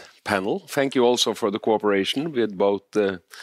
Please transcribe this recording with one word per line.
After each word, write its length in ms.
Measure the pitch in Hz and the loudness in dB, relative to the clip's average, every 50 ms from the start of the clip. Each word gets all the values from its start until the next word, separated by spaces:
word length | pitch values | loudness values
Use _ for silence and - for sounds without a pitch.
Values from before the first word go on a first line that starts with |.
| - - - _ - | -6 -14 -20 _ -4
panel. 400 | - 104 95 92 107 151 196 - | -2 -2 -2 0 -2 -4 -4 -6
Thank 280 | - - 143 135 139 - | -6 -2 -2 -2 0 2
you 100 | 131 120 | 2 4
also 280 | 120 123 117 - 120 104 | 4 4 2 0 -2 -2
for 180 | - 117 104 | -2 -2 -2
the 80 | 98 107 | -2 0
cooperation 720 | - 113 110 104 - 104 101 98 95 - - 135 151 170 | 0 0 0 2 2 2 2 2 0 0 -2 -4 -4 -4
with 260 | 147 120 110 107 98 | -2 -2 -2 -2 0
both 260 | 90 101 101 101 98 _ _ | 0 2 2 2 0 _ _
the, 300 | - 107 101 98 95 90 _ - - - | -2 0 0 0 -2 -6 _ -20 -20 -20